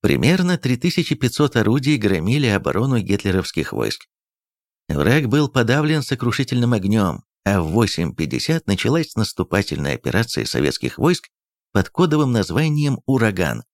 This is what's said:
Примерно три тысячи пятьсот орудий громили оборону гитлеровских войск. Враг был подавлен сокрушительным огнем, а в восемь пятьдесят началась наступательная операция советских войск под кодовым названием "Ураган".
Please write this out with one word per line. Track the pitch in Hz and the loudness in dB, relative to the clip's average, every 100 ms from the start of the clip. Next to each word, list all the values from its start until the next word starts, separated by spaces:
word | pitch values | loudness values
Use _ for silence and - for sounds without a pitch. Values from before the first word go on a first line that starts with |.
Примерно | 107 67 80 185 175 180 | 2 2 4 2 2 0
три | 127 123 | 0 0
тысячи | 180 175 165 - | 0 -2 -2 0
пятьсот | 123 - 147 120 | -2 0 2 2
орудий | 104 127 131 143 | 2 2 0 0
громили | 104 95 87 139 131 | 2 0 0 0 2
оборону | 101 - 82 131 123 | 0 0 -2 0 0
гитлеровских | 92 101 101 92 87 - 71 | 0 -2 0 0 -2 -6 -6
войск. | 50 55 - - _ _ _ _ _ _ _ _ | -4 -4 -6 -14 _ _ _ _ _ _ _ _
Враг | 73 78 139 131 | 0 2 2 2
был | 139 147 | 2 2
подавлен | 131 113 135 151 156 | 0 2 2 2 0
сокрушительным | 131 127 120 113 135 123 120 | -2 -4 -2 -2 -2 0 2
огнем, | 117 95 110 95 - _ _ 98 | 0 2 2 0 -2 _ _ 0
а | 98 | 0
в | 78 | 0
восемь | 90 104 - 82 | 0 0 -2 -4
пятьдесят | - 78 64 - 160 - | -4 -4 -4 -2 -2 -2
началась | 98 113 160 160 - | -2 0 0 -2 -4
наступательная | 104 - 90 98 98 73 69 64 | -6 -4 -2 0 -2 -4 -4 -4
операция | - 92 117 - | -2 -2 -2 -4
советских | 57 - 71 - 60 - | -4 0 -2 -2 -6 -2
войск | 160 175 - _ _ _ _ | 0 0 -6 _ _ _ _
под | - - | -2 -2
кодовым | - 175 151 139 | 0 2 2 2
названием | 117 92 87 160 147 147 127 - | 2 0 0 0 0 0 -2 -2
"Ураган". | 131 113 92 82 58 - | 0 2 0 -2 -4 -10